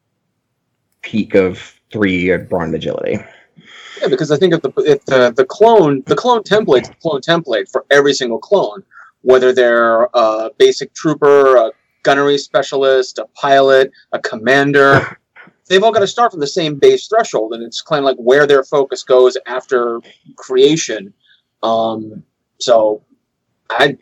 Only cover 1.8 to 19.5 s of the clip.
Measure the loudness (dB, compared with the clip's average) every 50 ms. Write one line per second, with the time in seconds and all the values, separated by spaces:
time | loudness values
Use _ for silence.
1.8 | _ _ -6 -4 -2 -2 -2 -2 -2 -2 -2 -2 -4 -6 -6 -6 -4 -6 -6 -8
2.8 | -8 -8 -8 -8 -6 -6 -8 -8 -10 -14 -20 _ _ _ _ _ _ _ -20 -20
3.8 | -20 -20 -12 -8 -4 -2 -2 -2 -2 -2 -2 0 0 0 0 -2 -2 -4 -4 -2
4.8 | 0 0 0 0 -2 -2 0 2 2 2 0 0 -2 -2 0 2 2 4 4 4
5.8 | 4 2 0 -2 -2 -4 -4 -2 0 0 0 -2 0 -2 -2 -2 2 2 0 0
6.8 | 0 -2 -10 _ -8 -6 -6 -6 -2 -2 -2 -2 -2 -4 -4 -4 -4 -4 -6 -8
7.8 | -2 _ 2 2 2 2 -2 -2 -4 -6 -6 -8 -4 -2 0 0 0 -2 -6 -12
8.8 | -20 _ _ -20 -20 -20 _ _ 2 2 4 4 4 2 2 2 2 2 2 2
9.8 | 2 2 2 0 0 0 0 0 0 0 0 -4 -6 -10 0 2 2 2 2 0
10.8 | -8 -12 _ -6 -4 -4 -2 0 2 4 6 6 6 6 4 4 2 0 -4 _
11.8 | _ _ _ _ -2 -2 0 0 0 0 0 -2 -4 -4 -4 -4 -4 -2 -4 -2
12.8 | 0 2 2 0 0 -4 -8 -12 -14 -14 _ -8 -2 2 2 4 4 4 4 4
13.8 | 2 0 -4 _ _ _ -10 -8 -8 -8 -10 -6 -2 0 0 2 2 2 2 4
14.8 | 4 4 4 2 0 -4 -10 -18 _ _ _ -20 -20 -20 _ _ _ _ 0 2
15.8 | 2 2 2 0 0 -2 0 -2 -2 -2 -2 -4 -6 -6 -4 -4 -4 -4 -2 2
16.8 | 4 4 4 2 -2 -2 -2 -2 -2 -2 -4 -6 -6 -6 -8 -12 -12 -12 -14 -14
17.8 | -8 -6 -4 -2 -2 -2 -4 -2 0 2 4 4 4 4 2 2 2 0 -2 -2
18.8 | -2 -2 -6 -10 -2 0 2 2 4 2 0 -2 -8 -10